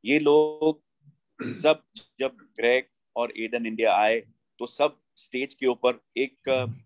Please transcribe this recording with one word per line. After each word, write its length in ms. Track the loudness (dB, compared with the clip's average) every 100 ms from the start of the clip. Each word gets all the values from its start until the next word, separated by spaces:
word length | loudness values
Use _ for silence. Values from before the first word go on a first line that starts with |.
ये 140 | 0 2
लोग 640 | 4 4 4 0 -2 -2 _ _ _ _ _ _
सब 400 | -12 -2 0 0 _ -20 -20 _
जब 180 | -6 -6 _ -2
Greg 280 | 2 2 -2 _ _ -6
और 160 | -6 -6
Aiden 280 | -6 -6 -6
India 280 | 0 2
आए, 260 | 4 2 0 -6 _ _ _
तो 80 | -14
सब 340 | -2 -4 -4 _ -20
stage 380 | -10 -8 -8
के 120 | -4 -2
ऊपर 340 | 0 -2 -2 _ -6
एक 320 | -6 _ -4 -2 -2 -10